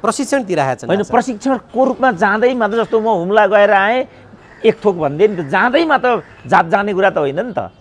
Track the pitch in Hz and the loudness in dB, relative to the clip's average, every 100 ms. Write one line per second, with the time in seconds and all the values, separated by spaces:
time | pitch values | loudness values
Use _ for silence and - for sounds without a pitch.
0 | 226 220 269 277 202 165 135 123 - 196 | -2 -4 -2 -2 -2 -2 -2 -4 -2 -2
1 | - 233 254 214 262 240 - 220 262 208 | 0 0 -2 -6 -4 -4 -4 0 0 2
2 | 262 175 202 214 247 254 214 226 208 226 | -2 0 0 2 0 2 -2 0 0 0
3 | 220 202 170 214 202 208 202 202 202 247 | 0 0 2 2 4 4 4 4 2 -2
4 | - - - - - - - - 214 175 | -4 -12 -20 -20 -20 -2 0 0 -2 -2
5 | 151 147 214 180 143 185 233 269 330 269 | -4 2 0 0 -2 0 0 0 0 0
6 | 247 226 - - 120 180 170 196 208 190 | 0 -2 -6 -20 0 0 2 -2 -2 0
7 | 196 190 143 139 240 165 92 _ | 0 0 -2 -2 -6 -6 -8 _